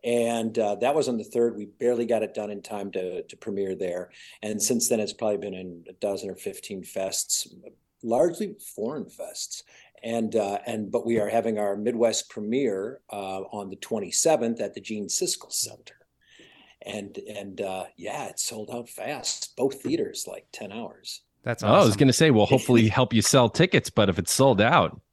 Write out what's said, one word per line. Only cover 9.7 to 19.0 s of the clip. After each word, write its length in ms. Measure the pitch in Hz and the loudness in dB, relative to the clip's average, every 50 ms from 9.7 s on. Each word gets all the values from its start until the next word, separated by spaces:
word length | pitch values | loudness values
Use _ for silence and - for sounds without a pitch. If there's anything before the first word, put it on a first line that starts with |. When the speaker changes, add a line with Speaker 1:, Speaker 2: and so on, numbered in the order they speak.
| _ - - _ _ _ | _ -20 -20 _ _ _
Speaker 1:
And, 320 | - 113 117 117 113 107 104 | -8 -6 -4 -2 -2 0 0
uh, 220 | 110 104 98 101 101 - | 0 0 0 -2 -4 -6
and, 240 | 120 113 110 107 95 | -6 -6 -6 -6 -4
but 120 | - 120 117 | -4 -4 -2
we 120 | 117 117 110 | 0 0 0
are 100 | 101 104 | 0 2
having 300 | 110 117 110 113 110 107 | 0 0 0 0 -2 -2
our 180 | 104 101 101 | -2 -2 -2
Midwest 540 | 101 107 120 120 110 117 113 107 - - _ | -2 -2 -4 0 2 2 2 2 0 -6 _
premiere, 680 | - 113 104 107 117 135 143 117 98 95 98 113 135 - _ _ | -10 -10 -6 -2 -2 0 0 0 -2 -2 -4 -6 -8 -12 _ _
uh, 280 | 107 101 98 95 95 95 98 - | -10 -10 -8 -8 -8 -8 -10 -10
on 160 | - 107 101 98 | -10 -10 -10 -10
the 60 | 98 | -12
twenty-seventh 840 | - - - 117 107 98 90 - - - 165 156 131 120 117 117 - | -14 -8 -6 -4 -4 -4 -4 -2 2 4 4 4 4 2 -2 -2 -2
at 140 | 104 101 - | -4 -6 -6
the 60 | 113 | -12
Gene 260 | 98 - 110 107 101 95 | -10 -8 -8 -8 -6 -4
Siskel 440 | - - 185 170 - - - - | -4 -2 -2 -2 -4 -6 -8 -8
Center. 420 | - - - - - _ _ - - _ _ _ _ _ _ _ _ _ - _ _ _ _ _ _ _ | -6 -6 -6 -6 -8 _ _ -20 -20 _ _ _ _ _ _ _ _ _ -20 _ _ _ _ _ _ _
And, 360 | - 101 101 104 101 110 - 101 101 107 | -14 -10 -8 -8 -10 -10 -12 -14 -14 -12
and, 320 | 107 101 101 101 92 87 | -12 -12 -12 -12 -8 -6
uh, 240 | 101 95 95 92 90 - _ | -6 -6 -6 -8 -8 -12 _
yeah, 300 | - - 104 117 147 135 98 | -14 -12 -10 -8 -8 -10 -10
it 100 | - - | -8 -6
sold 320 | - - 117 110 107 101 | -6 -6 -6 -10 -12 -10
out 160 | 123 120 117 - | -10 -12 -12 -12
fast, 680 | - - | -14 -12